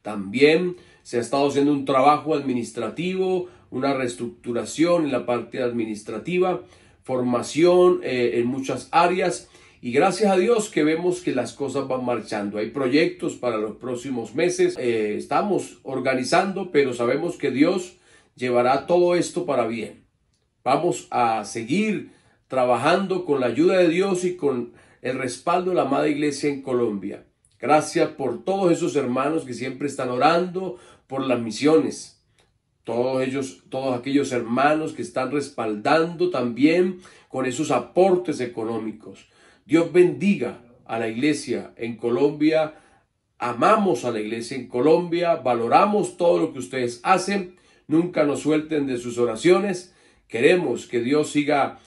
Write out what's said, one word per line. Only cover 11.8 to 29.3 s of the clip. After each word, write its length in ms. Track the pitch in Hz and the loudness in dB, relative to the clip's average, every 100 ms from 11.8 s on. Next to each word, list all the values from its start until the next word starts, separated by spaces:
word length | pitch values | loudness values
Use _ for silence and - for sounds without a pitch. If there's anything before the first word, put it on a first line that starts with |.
| 131 | -4
van 160 | 127 | -4
marchando. 540 | 123 117 104 107 101 104 | -2 -4 -4 -6 -4 -4
Hay 140 | 110 | -6
proyectos 680 | 143 143 143 - - 170 - | -2 2 2 2 -2 -8 -4
para 200 | 123 107 | -4 -2
los 200 | 107 - | -6 -8
próximos 580 | 123 120 139 123 107 120 | -10 -8 -6 -8 -6 -2
meses. 420 | 175 180 175 - | -2 2 0 2
Eh, 380 | 123 113 107 104 | -2 0 -2 -4
estamos 640 | - 147 202 165 - - | -2 -2 0 -2 -4 -14
organizando, 840 | - 127 127 127 127 170 196 185 180 | -10 -4 -2 -2 2 2 2 -4 0
pero 240 | 147 131 | 2 2
sabemos 440 | 120 120 139 170 - | 0 0 0 -2 -4
que 120 | 127 | -4
Dios 460 | 123 160 196 - - _ _ _ _ | 2 2 2 -4 -18 _ _ _ _
llevará 520 | 123 120 123 135 - | 0 2 2 0 2
todo 280 | 175 175 175 | 4 4 2
esto 300 | 156 180 143 | 0 -4 -2
para 200 | 131 117 | -2 -2
bien. 360 | 117 104 - _ _ _ _ _ _ 123 | -4 -8 -14 _ _ _ _ _ _ -2
Vamos 420 | 143 160 - - | 0 0 -4 -4
a 340 | 123 120 110 104 | 0 0 0 -6
seguir 720 | 117 113 175 214 170 - _ _ _ _ | -10 -4 -2 0 -4 -8 _ _ _ _
trabajando 760 | 131 123 120 143 180 190 185 160 | 0 2 2 2 0 0 -4 -2
con 160 | 139 | 0
la 40 | 123 | 0
ayuda 320 | 120 180 185 | 2 4 6
de 120 | 170 | 4
Dios 360 | 175 196 180 180 | 4 0 0 -2
y 100 | 175 | -2
con 380 | 143 123 117 - _ _ | -2 -2 -6 -14 _ _
el 160 | 127 131 | -8 -4
respaldo 500 | 131 - - 180 180 | -6 -4 0 0 2
de 60 | 170 | 0
la 80 | |
amada 260 | 131 139 151 | 2 2 2
iglesia 400 | 143 151 139 147 | 0 -2 0 -2
en 140 | 139 | -2
Colombia. 640 | 135 123 117 101 98 - _ _ _ _ | -2 0 0 -2 -8 -12 _ _ _ _
Gracias 500 | 120 151 151 165 156 | 2 4 4 0 0
por 340 | - 131 120 | -2 -6 -4
todos 280 | - 196 180 | -4 0 2
esos 240 | 160 165 139 | 2 2 0
hermanos 500 | 123 127 143 | 0 -2 0